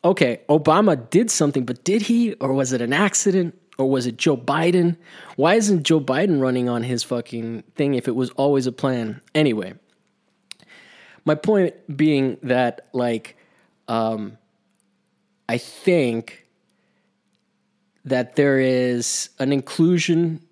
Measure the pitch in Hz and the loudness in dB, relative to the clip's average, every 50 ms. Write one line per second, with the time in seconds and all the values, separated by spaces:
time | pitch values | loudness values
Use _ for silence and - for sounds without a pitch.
0 | - 170 196 - 156 123 117 - - _ 147 156 151 - 156 180 214 208 160 135 | 2 2 2 4 2 0 0 -4 0 _ 2 2 4 4 4 4 4 4 2 0
1 | 117 - - 175 240 220 - - 165 143 143 139 127 117 123 - _ - 196 226 | -2 0 2 2 2 2 0 0 0 0 0 -2 -4 -4 -8 -8 _ -2 -2 -2
2 | 208 - 233 233 240 220 - - - 135 135 139 135 127 131 123 120 117 135 151 | 0 0 0 2 2 0 -2 -4 -4 -2 0 0 -2 -2 -2 -2 -2 0 0 0
3 | 208 196 - - - 202 180 190 175 170 - _ _ _ _ - 135 135 135 131 | 0 0 0 0 0 2 2 2 0 -2 -6 _ _ _ _ -2 0 0 0 0
4 | 120 123 113 - - 170 147 120 123 - 139 156 165 175 175 185 175 175 170 - | -2 -4 -6 -2 0 0 0 0 -2 -4 -2 0 0 2 2 2 2 0 -2 -4
5 | _ - - - - - - - 135 165 196 226 220 202 202 170 143 - 160 160 | _ -20 -20 -20 -20 -16 -4 0 2 4 4 4 4 2 0 0 2 2 2 2
6 | 139 127 131 139 180 208 170 139 131 127 127 127 123 123 120 120 113 123 127 117 | 2 0 -2 0 0 0 2 2 0 0 0 0 -2 -2 -2 -2 -2 -4 -4 -6
7 | - - 127 120 117 - - 117 113 113 117 110 - _ _ - 147 139 139 123 | -4 -4 -6 -6 -6 -8 -10 -10 -10 -10 -10 -12 -14 _ _ -4 -2 0 0 -2
8 | - - 117 123 127 120 - - 139 143 143 139 127 127 120 - - 139 131 120 | -2 -2 -2 -2 -2 -4 -2 -2 0 2 2 2 0 -2 -6 -2 -2 -2 -2 -2
9 | 113 110 107 135 _ _ _ 156 156 143 113 107 95 92 95 - _ _ _ _ | -4 -6 -8 -12 _ _ _ 0 2 2 0 -2 -6 -8 -12 -20 _ _ _ _
10 | _ _ _ _ _ _ _ _ _ _ - _ - _ - - - - - - | _ _ _ _ _ _ _ _ _ _ -20 _ -20 _ -20 -20 -20 -20 -20 -20
11 | - - - - _ 151 151 151 - 202 214 202 185 170 - - _ - 147 139 | -20 -20 -20 -8 _ -2 -2 0 0 0 2 2 2 0 -2 -6 _ -14 -2 0
12 | 151 156 151 139 135 131 113 - - 127 127 127 123 120 113 - - _ - 127 | 2 2 2 2 0 -2 -4 -6 -4 -2 0 0 0 0 -2 -6 -18 _ -6 -4
13 | 123 120 117 113 - - - _ _ _ _ _ _ _ _ _ _ - 117 113 | -2 -2 -4 -4 -8 -12 -20 _ _ _ _ _ _ _ _ _ _ -6 -4 -2
14 | 113 110 113 110 107 101 - _ _ _ _ _ _ _ _ _ _ _ _ _ | -2 -2 -4 -6 -8 -12 -14 _ _ _ _ _ _ _ _ _ _ _ _ _
15 | _ _ _ _ _ _ _ _ _ - 117 120 - - - - - 190 180 170 | _ _ _ _ _ _ _ _ _ -6 -6 -6 -6 -8 -18 -4 0 2 2 2
16 | 139 120 113 113 113 - - - _ _ _ _ _ _ _ _ _ _ _ _ | 2 0 -2 -4 -6 -10 -18 -20 _ _ _ _ _ _ _ _ _ _ _ _
17 | _ _ _ _ _ _ _ _ _ _ _ _ _ _ _ _ _ _ _ _ | _ _ _ _ _ _ _ _ _ _ _ _ _ _ _ _ _ _ _ _
18 | _ 131 131 127 123 123 - - 143 143 135 135 131 131 131 127 127 123 123 120 | _ -2 -2 -2 -2 -2 0 0 2 2 4 2 2 2 2 0 0 0 -2 -2
19 | 117 - - - - - _ _ 131 131 143 139 127 - - - 165 165 180 175 | -4 -4 -6 -6 -8 -10 _ _ -2 -2 -2 -2 -4 -6 0 2 2 4 4 2
20 | 165 - 170 165 170 165 160 151 _ _ | 2 2 2 2 2 0 -2 -6 _ _